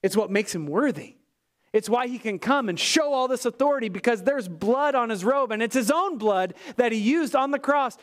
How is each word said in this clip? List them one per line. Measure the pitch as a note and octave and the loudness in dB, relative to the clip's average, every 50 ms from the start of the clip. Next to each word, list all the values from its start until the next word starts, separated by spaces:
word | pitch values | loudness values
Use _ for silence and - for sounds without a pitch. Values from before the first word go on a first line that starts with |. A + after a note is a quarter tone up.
It's | - F#3+ F#3 | 0 2 2
what | G#3+ G#3+ F#3 | 0 0 0
makes | G3 G3+ G#3+ - | 0 -2 -2 -2
him | - F3+ D#3 | -4 -6 -6
worthy. | D3 D3 G3 C#4+ C#4+ A3 D3+ - - - _ _ _ _ _ _ _ _ _ _ _ | -2 0 0 0 0 -2 -4 -10 -16 -20 _ _ _ _ _ _ _ _ _ _ _
It's | - G#3+ G#3+ - | -2 -2 0 2
why | A3 A#3+ B3+ B3 | 0 0 0 -4
he | B3 A#3 | -6 -6
can | - A3+ G3+ F3+ | -6 -6 -6 -4
come | - G#3+ C4+ C#4+ B3+ G#3 | 0 2 2 2 2 0
and | F3 - | -2 -2
show | - - - E4 D#4 D4 | 0 2 2 2 2 2
all | C#4+ C4 B3+ B3+ | 2 0 2 0
this | C4 A#3+ - | 0 0 -2
authority, | A#3+ A#3 - C4+ D4 C#4+ C4+ A#3 A3 | -4 -2 0 2 2 2 0 -2 -4
because | F3+ - - A#3+ A#3 G#3 F3+ | -6 -2 0 0 0 2 2
there's | - C#4+ C#4 G#3+ F3+ | 0 0 0 -4 -8
blood | E3+ D#3 F#3+ G3+ A#3+ C4+ C#4+ D4 C4+ | -10 -4 0 2 2 4 2 2 2
on | C4 A#3+ A3+ | 2 0 0
his | A3 F#3+ F3 | -2 -2 0
robe, | A3 C4+ C#4 C4+ A3+ | 0 2 2 0 -2
and | A3 G#3+ | -2 -2
it's | A3+ A3+ - | -2 0 0
his | C4 A#3+ G3 | -2 0 2
own | D4 E4 F#4 G4 F4 A#3 | 2 2 2 0 -2 -2
blood | G#3+ G#3+ G3+ F#3 F#3 F3+ - - - D#4 A3+ | 0 2 2 2 0 -2 -4 -10 -16 -14 -2
that | - B3 A#3 | 0 0 2
he | A3+ A3 | 2 0
used | G#3 A3+ D4 E4+ D#4+ A#3 G#3 | 0 2 2 2 0 0 0
on | C4+ C4 C#4 | 0 0 0
the | C#4+ C#4 | -2 -4
cross | C#4+ - C#4+ D4 C4+ B3 - - | 0 0 0 0 0 -2 -6 -10